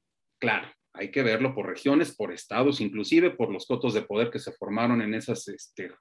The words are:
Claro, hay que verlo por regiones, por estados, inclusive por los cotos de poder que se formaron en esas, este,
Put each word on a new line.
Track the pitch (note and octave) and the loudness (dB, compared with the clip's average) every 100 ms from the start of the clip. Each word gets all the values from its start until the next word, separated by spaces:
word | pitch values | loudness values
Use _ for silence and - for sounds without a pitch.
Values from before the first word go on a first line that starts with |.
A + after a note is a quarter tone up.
| _ _ _ _ | _ _ _ _
Claro, | A#2 G#2+ - - _ | -2 -2 -4 -16 _
hay | F2 G2+ | -12 -4
que | C#3 | 0
verlo | A#2+ A2 C3+ | 2 2 0
por | A#2 - | -2 -6
regiones, | - C#3+ D3 D#3+ | -2 2 4 2
por | - G2 | -2 -6
estados, | E2+ - A2 C#3 - | -6 -4 2 2 2
inclusive | G#2 A2 G2+ E3 F3+ | -2 -2 4 6 6
por | - D3+ | 2 -2
los | F#2+ - | -4 -2
cotos | A#2+ B2 | 0 2
de | G#2+ | 0
poder | - G#2 A#2+ | 0 0 0
que | A2 | -2
se | - | -10
formaron | - G2 G#2+ A#2+ A#2+ | -10 -6 0 2 2
en | G#2+ | 2
esas, | A2+ A#2 - - | -4 -4 -6 -6
este, | - - - F#2 - | -14 -14 -14 -14 -12